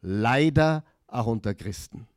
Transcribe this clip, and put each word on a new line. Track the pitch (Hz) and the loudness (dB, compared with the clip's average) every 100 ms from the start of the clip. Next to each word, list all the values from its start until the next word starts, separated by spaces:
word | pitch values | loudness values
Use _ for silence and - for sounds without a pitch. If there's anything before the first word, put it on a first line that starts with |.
Leider | 95 101 110 131 156 151 156 156 - _ _ | -4 -2 2 4 4 4 2 2 -6 _ _
auch | 123 113 | -4 -2
unter | 113 104 | -2 -4
Christen. | 98 - 98 - - 117 | -6 -8 -10 -12 -16 -18